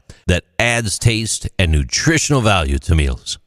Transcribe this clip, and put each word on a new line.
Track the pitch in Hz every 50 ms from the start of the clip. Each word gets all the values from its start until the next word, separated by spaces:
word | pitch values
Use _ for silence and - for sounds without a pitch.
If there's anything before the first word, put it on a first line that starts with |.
| _ - - - _ -
that | 90 87 - _ _ -
adds | 113 120 120 117 117 104 - -
taste | - 123 113 110 113 107 - - - - - -
and | 98 82
nutritional | 78 76 69 64 - - - - 165 151 - - 147 135
value | 117 107 101 92 80 69 69 69
to | - - 82
meals. | 80 73 67 62 57 - - - - _